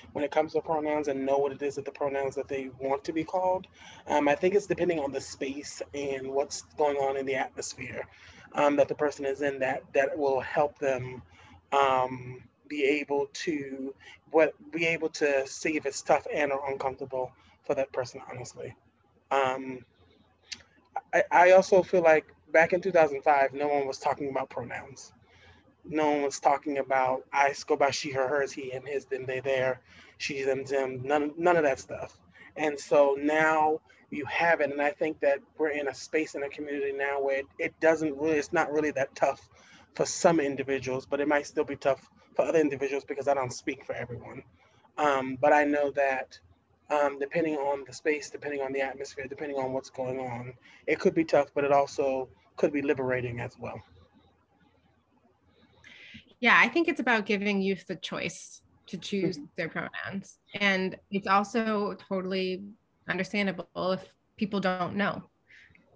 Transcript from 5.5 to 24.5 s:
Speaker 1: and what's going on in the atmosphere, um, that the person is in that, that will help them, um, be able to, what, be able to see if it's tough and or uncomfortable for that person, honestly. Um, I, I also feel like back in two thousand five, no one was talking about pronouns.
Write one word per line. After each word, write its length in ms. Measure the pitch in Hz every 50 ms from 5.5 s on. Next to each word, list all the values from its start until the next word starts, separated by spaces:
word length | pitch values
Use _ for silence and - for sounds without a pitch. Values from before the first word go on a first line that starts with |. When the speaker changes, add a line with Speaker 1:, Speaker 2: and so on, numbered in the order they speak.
| 135 147 139 - - - 135 - -
Speaker 1:
and 380 | 143 143 139 135 131 131 135 135
what's 300 | 139 151 151 - - - - - -
going 180 | 151 147 143
on 200 | 143 139 135 139
in 100 | 139 135
the 80 | 135 135
atmosphere, 720 | 131 - - - - 117 - - - 131 123 127 - - - - - - - - - - - -
um, 220 | - 147 143 143
that 120 | 143 135 -
the 60 | 143
person 300 | - 151 147 139 - 143
is 180 | 135 135 139 143
in 160 | 143 139 135
that, 220 | 131 131 135 - - - -
that 240 | 139 135 135 -
will 240 | 160 143 139 135 127
help 380 | 123 - - 165 147 147 - -
them, 440 | 147 135 131 123 127 127 127 123 - - - - - - - - _ _ 139
um, 680 | 139 139 135 131 127 127 127 131 127 127 127 127 123 - - _ _ _
be 180 | - 147 147 139
able 420 | 131 147 147 143 - 143 143 139 139 -
to, 600 | - - - 156 143 139 135 135 135 135 135 135 _ - - - - _ _
what, 240 | 139 160 160 147 - - - - -
be 140 | 165 170
able 240 | 165 165 160 160 156
to 360 | - - 156 143 139 135 131
see 300 | 135 - - - 170 156
if 80 | 147 139
it's 140 | 135 - -
tough 260 | - - 160 143 - - 480
and 180 | 165 147 143
or 200 | 139 139 143 139
uncomfortable 600 | 135 135 - 135 131 - 139 127 131 127 127 127 - _ _ _ _ _ _
for 100 | - 147
that 180 | 139 135 - -
person, 280 | 135 127 123 - 135 - -
honestly. 440 | 131 123 123 - - 123 120 120 120 _ _ _ _ _ _ _ _ _ _ -
Um, 540 | 135 139 135 131 131 131 135 131 131 127 - - _ _ _ _ _ _ _ _ _ _ _ _ - - - _ _ _ _ _ - - - _ -
I, 100 | 175 185 -
I 200 | - 170 175 180
also 320 | 185 190 185 - 208 185 170
feel 200 | - - 185 165
like 220 | 160 160 156 - - - _ _ - -
back 200 | 160 165 170 185
in 80 | 180
two 100 | 180 190
thousand 320 | 170 170 160 147 143 135 -
five, 300 | 156 147 139 135 135 131
no 160 | 139 147 147
one 180 | 143 143 139
was 120 | 135 135 -
talking 320 | - 147 - - 147 139
about 180 | 131 131 135
pronouns. 640 | -